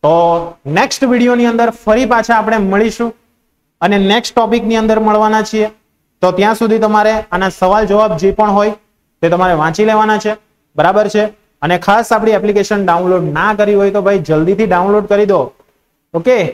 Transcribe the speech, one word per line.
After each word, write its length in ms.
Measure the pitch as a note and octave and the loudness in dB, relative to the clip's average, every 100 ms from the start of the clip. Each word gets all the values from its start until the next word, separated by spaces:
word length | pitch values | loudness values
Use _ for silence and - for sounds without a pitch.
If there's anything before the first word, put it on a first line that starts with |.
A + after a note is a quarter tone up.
તો 100 | D3+ E3+ E3+ E3+ E3+ - C#3 D#3+ | 2 2 2 0 -6 -14 -6 -2
next 240 | B3+ - C4 | -2 -2 0
વીડિયોની 400 | B3 A#3+ A#3+ A#3+ | 2 2 2 0
અંદર 160 | A3+ A#3 A3+ | 0 -2 -2
ફરી 220 | - A3 B3+ | -2 0 2
પાછા 300 | A#3+ A3+ A3+ | 0 0 0
આપણે 200 | G#3+ A3 G3 | 0 -2 0
મળીશું 360 | G3 A3 G#3+ A#3 - _ _ _ _ _ _ | 0 0 -2 -8 -8 _ _ _ _ _ _
અને 160 | F#3 G3+ F#3+ | -2 0 0
next 240 | G#3+ A#3+ | 0 -2
ટોપિકની 440 | - A3+ A#3 G#3+ A3+ | -2 0 0 0 -2
અંદર 160 | A3 A3 A3 | 0 0 2
મળવાના 380 | G#3+ G#3+ A3 G#3 | 2 0 0 -2
છીએ. 180 | A3 G#3+ _ _ _ _ _ | -2 -4 _ _ _ _ _
તો 60 | F3+ | -2
ત્યાં 260 | F3+ G#3 A3 | 0 0 0
સુધી 220 | A3+ A3 | 0 0
તમારે 300 | G#3+ G#3+ G#3+ | 2 2 0
આના 400 | A3 G#3+ F3+ F#3+ - | -2 -4 -4 -4 -2
સવાલ 240 | F#3 G#3 G#3 | 0 2 2
જવાબ 220 | G#3 G#3+ D#3+ | 0 0 0
જે 120 | F#3+ | -2
પણ 200 | G3 G#3+ G3+ | 0 0 2
હોય 160 | G#3 G#3 _ _ _ _ | 0 -4 _ _ _ _
તે 80 | E3+ | -2
તમારે 220 | F3 F#3 E3 | 0 0 0
વાંચી 240 | D#3 E3 G#3+ | -2 0 0
લેવાના 320 | G#3+ G#3+ G#3+ | 2 0 0
છે, 80 | G#3+ G#3+ _ _ _ - | -2 -8 _ _ _ -2
બરાબર 300 | D#3+ G3+ G#3 | 0 2 0
છે? 100 | G#3 G#3+ - _ _ | -2 -4 -6 _ _
અને 140 | D3+ F3 F3 | -4 -2 0
ખાસ 260 | G#3 A3+ | 0 0
આપણી 240 | B3+ A3 G#3 | 0 2 0
application 420 | G#3 G#3 G3 G3+ F#3 | 0 -2 0 -2 0
download 400 | E3+ F3+ F#3 D#3 D3 | 0 2 0 0 -2
ના 120 | G3 G#3 | -2 0
કરી 180 | G#3 G3+ | 0 2
હોય 140 | G3+ G3+ | 2 0
તો 40 | F#3+ | 0
ભાઈ 160 | G3+ D#3 | 0 0
જલ્દીથી 420 | D#3 E3 F#3 A3 | 0 0 0 0
download 360 | F3+ F#3+ G#3 G#3 | 0 2 0 2
કરી 180 | G3+ G3+ | 0 2
દો. 80 | F#3 B2+ _ _ _ _ _ _ | 0 -2 _ _ _ _ _ _
ઓકે? 240 | E3+ E3 B3 E3+ | -4 0 0 -2